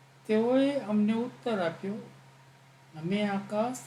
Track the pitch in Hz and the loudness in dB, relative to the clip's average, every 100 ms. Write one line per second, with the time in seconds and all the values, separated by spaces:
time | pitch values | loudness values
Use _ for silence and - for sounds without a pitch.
0 | - - - 214 233 262 277 285 208 214 | -20 -12 0 2 4 4 4 0 0 2
1 | 208 226 247 - 247 208 165 165 196 226 | 2 2 -2 -6 -4 0 -2 -2 -8 -8
2 | - - - - - - - - - 156 | -10 -18 -20 -20 -20 -20 -20 -20 -20 -8
3 | 170 202 208 196 - 214 240 254 | -2 0 0 -2 -2 -2 -2 -4